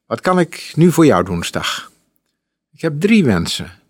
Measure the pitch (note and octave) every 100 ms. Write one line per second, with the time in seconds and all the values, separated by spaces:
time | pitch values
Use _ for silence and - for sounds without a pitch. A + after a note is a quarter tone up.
0 | _ A#2 F#3 F#3 E3+ - - - F3 D#3
1 | D#3 F#2 F2 E2+ - - D2+ - - _
2 | _ _ _ _ _ _ _ _ D#3+ D3
3 | G3+ A3+ C#3+ F2+ E2 - - -